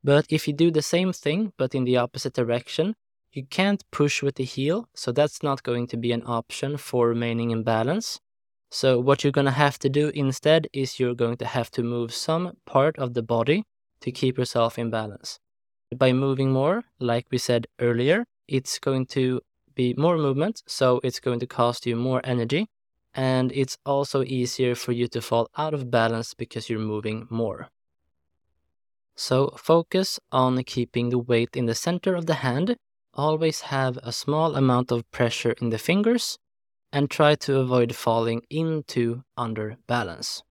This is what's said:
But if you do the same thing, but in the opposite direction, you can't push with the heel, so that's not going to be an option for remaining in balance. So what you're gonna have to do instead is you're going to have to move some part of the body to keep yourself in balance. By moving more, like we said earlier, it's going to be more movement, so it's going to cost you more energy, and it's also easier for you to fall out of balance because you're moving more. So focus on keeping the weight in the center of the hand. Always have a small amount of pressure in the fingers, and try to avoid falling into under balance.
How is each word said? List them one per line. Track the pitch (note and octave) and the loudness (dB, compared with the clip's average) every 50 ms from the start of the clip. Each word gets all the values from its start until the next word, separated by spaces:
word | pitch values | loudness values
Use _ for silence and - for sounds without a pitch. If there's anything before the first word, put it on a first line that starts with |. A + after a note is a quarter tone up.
| - | 4
But | C#3+ C#3 D3 D3+ - | 6 4 4 4 2
if | D#3+ D3+ - | -2 -2 0
you | D3+ C#3+ | -4 2
do | C#3+ E3+ E3+ | 4 2 4
the | D#3+ D#3 | 4 2
same | C#3+ - - E3+ F#3 F#3 F3 | 0 2 0 0 0 0 -2
thing, | - - C#3+ D#3 G3 A3 G3 _ | -2 -2 -2 0 0 -2 -4 _
but | - C3 B2+ - | -4 -2 -2 0
in | C3+ B2+ | 0 2
the | B2 B2 | 2 2
opposite | B2 A#2+ B2 - C3+ - B2+ - | 2 2 0 -4 -8 -8 -4 -2
direction, | - A#2+ A2+ A#2+ A#2+ - - - - D#3+ G3+ A3 _ _ _ _ _ _ _ | -2 0 0 0 -2 -2 -4 -2 0 0 0 -2 _ _ _ _ _ _ _
you | _ C#3 C3+ | _ -12 -12
can't | _ - - F#3+ G3+ G3+ F#3+ - _ | _ 0 0 2 2 2 0 -4 _
push | - - D3 D3 - - | 0 0 2 2 2 0
with | C#3 C#3 C#3 | -2 -2 -2
the | - C3 | -2 -6
heel, | B2+ - C3+ C3+ D3 F3 A3+ A#3 _ _ | -6 -4 -2 0 0 0 -2 -4 _ _
so | - - B2+ | -8 -6 -2
that's | A#2+ C3+ D3+ - - - | 2 2 0 0 0 -4
not | - C#3+ C#3 C3 _ | -2 -2 -2 -2 _
going | - A#2+ A#2+ A#2+ | -4 -2 -2 -2
to | B2 - | -4 -6
be | A#2+ A2+ A#2+ | -4 0 0
an | A#2+ A#2 - | 0 0 -2
option | B2 A#2+ A#2 A#2 - - - - C#3 D3 | -2 -4 -4 -4 -6 -8 -6 -4 -4 -4
for | C#3+ - - - B2 A#2+ | -6 -8 -2 0 2 2
remaining | A#2 A#2 A#2 A#2 A#2 A#2 A#2 A#2 A#2 | 4 2 0 0 -2 -2 -2 0 0
in | A2+ A2+ A2 | -2 0 0
balance. | A#2 A2+ A2 A2+ B2+ E3+ A3 A3+ - - - _ _ _ _ _ _ _ _ _ _ | 2 2 2 2 0 0 -2 -4 -6 -10 -10 _ _ _ _ _ _ _ _ _ _
So | - - - C3 C3 A#2+ | -6 0 2 4 4 4
what | B2 C#3 C#3 - - | 4 4 2 4 2
you're | C#3+ | 0
gonna | C3+ D3+ C#3 C#3 | 2 2 2 2
have | C3 D3 D3 C#3+ C3+ - | 4 4 2 2 2 0
to | - C#3 | -2 0
do | C3+ D3 D3+ D3+ - | 2 2 0 0 0
instead | D3 C#3 C3+ C3 - - D3+ D#3 E3 D3+ - - | -2 -2 -2 -2 0 4 4 4 4 2 -2 -4
is | C#3 C3+ B2+ - - | -4 -4 -4 -2 -2
you're | B2+ B2 A#2+ | 0 -2 0
going | A#2+ A#2+ A#2 A#2+ | 0 -2 -2 -2
to | A#2+ A2+ | -4 -8
have | A2 - B2+ A#2 - | -4 -2 -4 -4 -2
to | - - A#2 | -4 -4 -4
move | A#2 A#2+ A#2+ A#2+ A#2 - | -2 -2 -4 -4 -4 -6
some | - - - D#3+ E3 F3+ F3 - _ _ | -6 -2 -2 -2 -2 -2 -6 -10 _ _
part | - - C3+ C#3 D#3 D#3 | 0 2 2 2 2 0
of | - C3+ B2 A#2+ | -2 -6 -4 -2
the | B2 A2+ | -4 -2
body | - A#2 A#2 A2+ C3+ D#3 G#3 G#3+ _ _ _ _ _ _ _ | 0 0 0 2 2 2 0 0 _ _ _ _ _ _ _
to | - B2+ | -10 -8
keep | B2 - - B2+ B2+ | -4 -2 -2 -2 0
yourself | - B2+ - - A#2+ A#2 A#2 - | 0 -4 -2 0 0 0 0 0
in | - A#2+ A2+ | -4 -4 -4
balance. | A2+ A2+ A2 G#2+ G2+ - - - - _ _ _ _ _ _ _ _ _ _ _ C3 | -4 -4 -4 -6 -10 -14 -16 -16 -16 _ _ _ _ _ _ _ _ _ _ _ 0
By | B2+ C3+ C3 B2+ | 2 4 4 4
moving | C3 C#3 C#3 C3+ C3 C3+ C3 | 4 2 0 0 0 2 2
more, | C3 C3 C3+ D#3 F#3+ A#3 - _ _ _ | 2 2 2 2 0 -2 -4 _ _ _
like | C3 A#2+ A#2 A#2+ - _ | -2 0 0 -2 -2 _
we | - | -4
said | B2 - - A#2+ A#2+ A2+ - _ - | -2 0 2 0 0 0 -4 _ -2
earlier, | A#2+ A#2+ A#2 A#2 B2 C#3+ F3 A3 A#3+ _ _ _ _ | 0 0 2 2 4 4 2 2 0 _ _ _ _
it's | - C#3 C3 C3 - - - | -2 -2 -2 -2 -2 -8 -4
going | - C#3 C3+ C3 B2+ | -2 -2 0 0 -2
to | _ - C#3 B2+ B2+ B2+ A#2+ _ _ _ _ _ _ _ | _ -2 0 0 0 0 -2 _ _ _ _ _ _ _
be | - B2+ B2 A#2+ | 0 0 0 2
more | B2 D3 F3 F3 | 2 2 2 2
movement, | D#3+ D3 C#3 C3+ C#3 D#3 G#3 A3+ - _ | 2 0 0 0 0 0 -2 -2 -8 _
so | - - - C3+ B2+ B2+ B2 - | -12 -2 2 4 4 4 4 0
it's | B2+ - - | -4 -6 -2
going | - C3 B2 A#2+ | -4 -2 -2 -2
to | B2+ | -4
cost | - - - A#2 A#2+ A#2+ - - | -6 0 0 0 0 0 -2 -4
you | B2 A#2 | -2 -2
more | A#2 B2 C3 C3 B2+ - | 0 0 0 0 0 0
energy, | B2+ B2 B2 A#2 A2+ C#3 E3 A3 - _ _ _ _ _ _ _ _ _ | 0 -2 -2 0 0 0 -2 -2 -4 _ _ _ _ _ _ _ _ _
and | C3+ C3 C3 C3 B2+ B2+ B2+ | -2 0 2 2 2 2 0
it's | - C#3 C3 C3 - _ _ | 0 -2 -2 -2 -4 _ _
also | D3+ C#3 C#3 C#3+ - - C#3 B2+ | -2 0 0 0 0 0 -2 -2
easier | B2+ C3+ B2+ B2 A#2+ - - B2+ B2 A#2+ | 0 -2 -2 -2 -2 0 0 0 0 0
for | - - - | -2 -2 -4
you | B2 A#2+ A#2+ | -2 -2 -2
to | A#2 - A#2 | -2 -2 -6
fall | - - A#2+ A#2 A#2 - _ | -2 0 2 2 2 0 _
out | - D3+ D#3 D#3 | -4 -4 -2 -2
of | C#3+ C3 A#2+ | -4 -4 0
balance | B2 A#2 A2+ A2+ A#2 A2+ A2+ - - | 2 2 2 2 0 -2 -6 -8 -10
because | - B2 _ - A2+ - - | -12 -12 _ -8 -10 -6 -4
you're | A#2 G#2+ | -4 -4
moving | A2 G#2+ G#2+ G#2 G#2 A2 G#2+ A2+ A2+ - | -2 -4 -4 -4 -4 -6 -6 -6 -8 -6
more. | A2+ A#2 A2+ G#2 - - F2 - _ _ _ _ _ _ _ _ _ _ _ _ _ _ _ _ _ _ _ _ _ _ _ _ _ _ _ _ _ | -4 -2 -2 -2 -4 -8 -12 -16 _ _ _ _ _ _ _ _ _ _ _ _ _ _ _ _ _ _ _ _ _ _ _ _ _ _ _ _ _
So | - - - B2+ C3 C#3 - - | -12 -4 0 2 2 2 0 -2
focus | - - - D#3+ E3+ E3 _ - F#3 F#3+ - - - _ _ | -6 2 4 4 4 4 _ -2 -2 -2 -2 -6 -10 _ _
on | - C3 B2+ B2+ B2+ B2+ B2+ | 2 2 2 4 2 0 -2
keeping | - - B2+ A#2+ - - B2 A#2+ A#2+ | -4 -4 -4 -4 -2 -2 -2 -2 0
the | B2 | 0
weight | B2 A#2+ B2 B2 A#2 A#2 - - | -2 0 2 2 2 2 0 -2
in | C3+ B2 | -2 -2
the | A#2 A#2 | -2 -2
center | - - E3+ F3 F3 - F#3+ F#3 | -2 -2 -2 -4 -2 -2 -2 -2
of | F3 E3+ | 0 0
the | E3 D#3+ | -2 -2
hand. | - - B2+ F3 D#3+ F3+ G#3+ A#3+ - _ _ _ _ _ _ _ | 0 0 0 0 0 0 -2 -2 -6 _ _ _ _ _ _ _
Always | - C#3+ D#3 D#3 D#3 E3 D#3+ D3+ - | -2 0 0 2 2 0 0 -2 -2
have | - - C#3 C3+ C3 C3 B2 B2+ | -6 -4 -2 0 0 0 -2 -4
a | - B2 | -8 -8
small | A#2 - - C#3+ C#3+ D#3 D#3+ D#3+ - | -8 -6 -2 -2 0 2 2 2 2
amount | C3+ C3+ C3 B2 A#2+ B2 - | 4 4 4 4 4 2 0
of | B2 A#2+ A2+ _ | -2 -2 -2 _
pressure | - - B2 A#2 - - - A#2+ - - | -2 0 0 0 0 0 -2 -2 -2 0
in | B2 A#2 | -2 -2
the | A2+ | -2
fingers, | A2 - - F3 G3 G#3 A3+ B3 A#3 - - - _ _ _ _ _ _ _ _ _ _ _ | -2 0 0 0 2 2 2 2 2 -2 -4 -8 _ _ _ _ _ _ _ _ _ _ _
and | - C#3+ C#3+ C#3 | -2 -2 0 0
try | - - D#3 D3 D3+ | 2 4 6 4 4
to | - - - C#3 C3+ | 4 0 0 2 2
avoid | C3 B2 B2+ B2+ A#2+ A#2+ A#2+ | 2 4 4 4 4 2 0
falling | - - A#2+ A2+ A#2 A2+ A#2 A#2 A#2 - _ | -2 0 0 2 2 0 0 -2 -4 -6 _
into | C#3+ D#3 E3 D#3+ D#3+ D#3 - - - B2+ A#2+ A#2 A#2 B2+ - _ _ | -4 -2 -2 0 -2 -4 -6 -4 -2 -2 0 0 -2 -6 -10 _ _
under | - A#2+ A2+ A2 G#2+ G#2+ G#2+ - _ _ | -6 -6 -4 -4 -6 -6 -8 -10 _ _
balance. | - A#2+ B2 G#2 F2 D#2+ - - - - - _ _ | -2 -2 -2 -2 -4 -8 -10 -10 -10 -10 -10 _ _